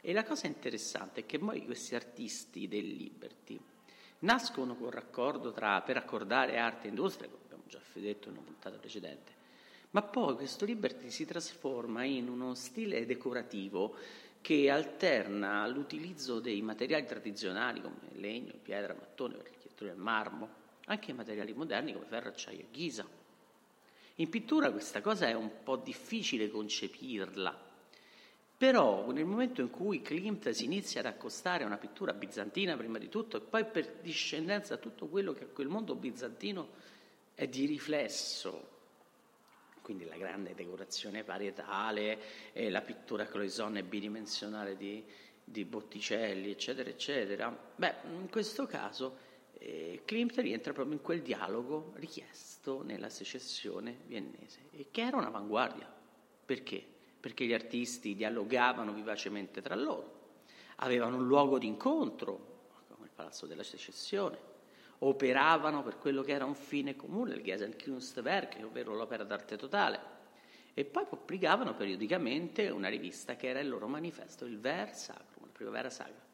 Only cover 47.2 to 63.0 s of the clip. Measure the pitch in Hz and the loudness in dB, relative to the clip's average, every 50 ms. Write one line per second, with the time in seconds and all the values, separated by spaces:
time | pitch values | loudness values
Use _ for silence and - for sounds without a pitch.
47.2 | 107 95 101 98 110 117 - - - - - - 185 165 - - - 165 165 175 | 2 2 0 0 0 -2 -2 -6 -14 -16 -2 2 2 2 2 0 -8 -8 -6 -6
48.2 | 190 180 - 220 202 214 - - 277 - - - 98 101 - - 131 131 131 - | -6 -2 0 0 0 0 -2 -2 -2 -2 -2 -4 -4 -4 -4 -4 -4 -4 -6 -8
49.2 | - - - - - - - - - - - 80 80 82 - - - - 220 226 | -18 -20 -20 -20 -20 -20 -18 -14 -10 -8 -6 -6 -6 -6 -6 -6 -6 -2 0 2
50.2 | 240 233 - 269 233 - 107 113 - 151 139 - 131 139 151 143 - - 170 170 | 0 2 2 2 0 2 0 -2 -4 -4 -2 -2 -2 -2 -2 -2 0 0 0 0
51.2 | 143 127 110 101 95 90 101 117 123 127 151 151 170 180 202 - - - - - | 0 -2 -2 -2 0 -2 0 -2 -2 -2 -4 -4 -4 -8 -10 -10 -10 -10 -10 -12
52.2 | - - - - - - - - - 139 135 135 - 139 110 - - 110 - - | -12 -14 -18 -18 -16 -16 -16 -10 -6 -4 -4 -4 -4 -6 -6 -6 -6 -8 -8 -8
53.2 | 101 - - 131 - - - - - 104 87 92 107 117 120 123 - - 117 107 | -8 -8 -8 -8 -6 -6 -6 -6 -4 -4 -6 -4 -6 -6 -8 -10 -12 -8 -8 -6
54.2 | 87 64 - - - - - - - - - 151 139 - - 226 233 247 285 262 | -6 -8 -12 -14 -16 -18 -20 -20 -20 -20 -14 -14 -14 -4 -2 0 0 2 2 2
55.2 | - 110 113 104 101 104 104 113 127 - - - - - - - - - - - | 0 0 -2 -4 -2 2 2 4 2 2 0 -8 -12 -14 -18 -20 -20 -20 -20 -20
56.2 | - - - _ - - 131 127 - - - 92 - - - - - - - - | -20 -20 -20 _ -2 -2 -2 -2 -2 -6 -6 -6 -8 -12 -20 -20 -20 -20 -20 -12
57.2 | - 117 - - 131 117 117 110 - - - 120 120 117 - - - 110 98 98 | -12 -10 -4 0 2 2 2 2 2 0 0 0 0 0 -4 -4 -2 -4 -2 0
58.2 | 110 107 117 117 101 107 131 123 123 127 127 120 113 104 104 107 107 110 104 104 | 0 0 2 0 2 4 6 8 8 6 6 2 -2 -2 -4 -4 -2 -2 -2 -2
59.2 | - 98 104 104 95 87 - - 95 - 90 104 277 311 - - - - - - | -2 -2 -2 -4 -4 -6 -8 -8 -4 -2 0 0 2 0 0 -2 -4 -10 -14 -18
60.2 | - - - - - - - - - - - - - 127 123 123 117 117 127 127 | -20 -20 -20 -20 -20 -20 -20 -20 -20 -16 -4 0 2 4 6 6 4 4 4 2
61.2 | 127 123 135 143 143 135 135 127 123 107 107 - - 262 311 320 277 113 - - | 6 8 10 10 10 10 8 6 4 2 0 2 4 4 4 6 4 2 0 -2
62.2 | - - 98 95 - - - - - - - - - - - - | -4 -4 -4 -4 -8 -14 -18 -20 -20 -20 -20 -20 -20 -20 -18 -18